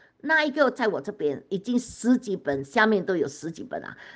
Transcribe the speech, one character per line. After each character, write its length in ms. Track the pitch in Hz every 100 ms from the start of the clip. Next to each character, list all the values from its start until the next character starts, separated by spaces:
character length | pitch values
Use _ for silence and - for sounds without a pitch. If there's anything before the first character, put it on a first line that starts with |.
| - _
那 240 | 285 320
一 60 | 302
个 200 | 294 262
在 180 | 254 220
我 120 | 151
这 100 | 170
边 320 | 208 147 131 -
已 100 | 190
经 200 | 247 240
十 400 | - - 226 254
几 180 | 208 190
本， 260 | - 139
下 240 | 139 226 214
面 160 | 208
都 140 | 175 180
有 100 | 135
十 240 | - 160
几 140 | 165
本 160 | - -
了。 160 | - - -